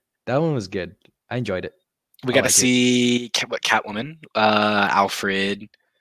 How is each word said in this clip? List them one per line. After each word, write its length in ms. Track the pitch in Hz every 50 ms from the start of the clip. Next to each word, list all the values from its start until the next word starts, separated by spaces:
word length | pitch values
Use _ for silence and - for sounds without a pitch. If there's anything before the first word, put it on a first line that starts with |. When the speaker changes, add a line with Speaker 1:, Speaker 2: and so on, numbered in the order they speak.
| _ _ _ _ -
Speaker 1:
That 160 | - 120 139
one 120 | 160 165 151
was 140 | 131 101 90
good. 280 | 101 98 87 85 87 _ _ _ _ _ _ -
I 80 | - 123
enjoyed 280 | 123 101 95 90 90
it. 80 | - - _ _ _ _ _ _ _ _ _ -
Speaker 2:
We 80 | 131 120
Speaker 1:
I 20 |
Speaker 2:
got 60 | 131
to 40 | 123 127
Speaker 1:
like 20 |
it. 20 | -
Speaker 2:
see 760 | - 127 127 123 123 123 123 123 123 123 123 120 123 120 117 -
Cat-, 160 | - - 120
what, 120 | 117 - -
Catwoman, 540 | - 110 110 - 101 104 104 123 147 160 - - - -
uh, 520 | 110 107 107 107 104 104 107 107 104 101 95
Alfred, 800 | - 95 101 95 - - - 101 95 98 98 98 101 101 104 104 _ _ _ _ _ _